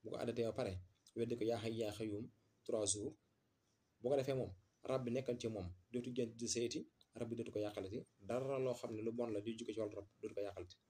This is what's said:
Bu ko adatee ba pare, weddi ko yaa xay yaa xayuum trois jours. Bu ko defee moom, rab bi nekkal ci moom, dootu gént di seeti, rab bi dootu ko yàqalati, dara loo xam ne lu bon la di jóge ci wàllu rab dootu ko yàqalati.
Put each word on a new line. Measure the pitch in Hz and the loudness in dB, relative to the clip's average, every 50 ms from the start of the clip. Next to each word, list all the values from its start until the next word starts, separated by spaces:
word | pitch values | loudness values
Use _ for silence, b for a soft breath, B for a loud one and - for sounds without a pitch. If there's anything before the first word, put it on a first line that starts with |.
| - | -4
Bu | 110 | -4
ko | - | -4
adatee | - 131 120 117 120 117 | -2 0 0 2 2 2
ba | 113 | 2
pare, | 107 - 127 101 92 92 92 - _ _ _ - _ | 2 0 0 0 -2 -4 -8 -10 _ _ _ -10 _
weddi | 113 117 113 120 | -2 0 0 2
ko | 117 107 | 2 4
yaa | 113 117 113 | 2 2 2
xay | 107 113 113 113 | 2 0 0 0
yaa | 113 104 | 0 -2
xayuum | 104 104 113 110 101 101 113 - - _ _ _ _ _ _ | 0 -2 -2 -2 -2 -2 -4 -8 -12 _ _ _ _ _ _
trois | - 117 110 104 | 0 2 4 4
jours. | 101 101 104 104 143 - _ _ _ _ _ _ _ _ _ _ _ _ _ _ _ _ _ | 4 4 2 0 -4 -6 _ _ _ _ _ _ _ _ _ _ _ _ _ _ _ _ _
Bu | 113 123 | 2 4
ko | 143 | 4
defee | 139 131 131 135 | 4 4 4 2
moom, | 131 117 92 - - - _ _ _ - | 0 0 -2 -4 -12 -18 _ _ _ -2
rab | - 131 131 123 | 0 2 2 2
bi | 120 | 2
nekkal | 117 127 - - 123 120 | 0 0 2 0 -2 0
ci | - 113 | 0 0
moom, | 113 101 90 87 87 - - _ | 0 0 -2 -4 -6 -10 -14 _
dootu | - 123 120 131 | -4 -2 -2 0
gént | 123 127 120 113 113 | 0 0 0 0 -2
di | 117 120 113 | -4 -2 0
seeti, | - 120 120 117 - - - - _ _ - _ _ | 2 2 2 0 0 -4 -6 -6 _ _ -20 _ _
rab | 117 120 113 | -6 -4 -2
bi | 117 | -2
dootu | 113 113 113 | -4 -4 -2
ko | - 107 | 0 0
yàqalati, | 104 104 104 104 95 95 101 131 - _ _ _ | 0 0 -2 -2 -4 -2 -4 -6 -6 _ _ _
dara | 101 98 113 127 131 135 139 131 | -4 -2 0 0 2 2 2 2
loo | 131 127 120 | 2 2 2
xam | - - 117 113 | 0 -2 -4 -4
ne | 107 | -2
lu | 107 113 | -2 0
bon | 113 120 120 117 | 2 2 0 2
la | 107 101 | 2 0
di | 101 117 113 | 0 -2 -4
jóge | 113 120 110 104 | -4 -4 -4 0
ci | 110 | 0
wàllu | 110 104 104 | 0 0 -2
rab | 101 95 - _ _ | -6 -10 -10 _ _
dootu | - 107 101 | -8 -4 -2
ko | - | -2
yàqalati. | 104 101 95 92 90 90 - _ _ | -2 -2 -2 -6 -10 -10 -12 _ _